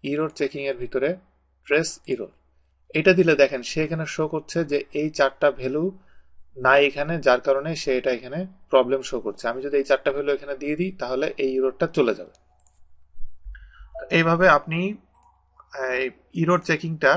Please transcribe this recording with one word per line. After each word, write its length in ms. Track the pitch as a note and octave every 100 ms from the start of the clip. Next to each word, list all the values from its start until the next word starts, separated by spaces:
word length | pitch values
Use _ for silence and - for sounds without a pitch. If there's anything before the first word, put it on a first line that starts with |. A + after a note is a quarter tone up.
| C#3
error 200 | D3 D#3 -
checking 240 | C#3+ C#3+ C#3
এর 60 | B2
ভিতরে 260 | B2 C3 C3+ F#3 _ _ _ _ -
trace 240 | D3 D#3+ - -
error, 200 | B2 G2+ _ _ _ _ _ _ D#3
এটা 140 | E3 F3+
দিলে 160 | E3+ D3
দেখেন 180 | C#3 C3+ A#2+
সে 80 | - D#3
এখানে 180 | D#3+ D#3
শো 100 | - D#3
করছে 260 | D#3+ D3+ E3 D3+
যে 80 | C#3+ - D3+
এই 80 | D3+ D3+
চারটা 300 | C#3 - D3 C3
value 240 | B2+ C#3+ F3+ F#3+ - - - - - C3 B2+
নাই 140 | C#3 C#3+
এখানে, 260 | C#3+ D3 E3 C#3
যার 140 | B2 C3
কারণে 240 | C3+ D3 D#3
সে 80 | - C3
এটা 100 | B2+ A#2+
এখানে 200 | B2 D3 F#3 - -
problem 280 | C3+ B2 C3+ C3
show 60 | B2+
করছে। 200 | G#2 - A#2
আমি 80 | B2 C#3
যদি 100 | C#3
এই 60 | C3+
চারটা 200 | C3+ -
value 160 | C#3 C#3+ C#3
এখানে 180 | C#3+ C#3
দিয়ে 140 | C#3+ D3+
দিই 120 | F#3 F#3
তাহলে 260 | B2 C3 D#3 -
এই 60 | C3+ C3
এররটা 280 | C3 B2+ E3 -
চলে 160 | B2 G2+
যাবে। 160 | F2+ _ _ _ - _ - - - - - - - - - - - - - E3
এইভাবে 280 | E3 E3 F#3 D3
আপনি, 220 | - D#3+ F#3+ G#3 _ _ _ _ _ _ - C#3 C3 B2+
এই 80 | C3 - _ -
error 180 | D#3+ F3 F3
চেকিংটা 440 | G#3+ E3+ D#3 C3+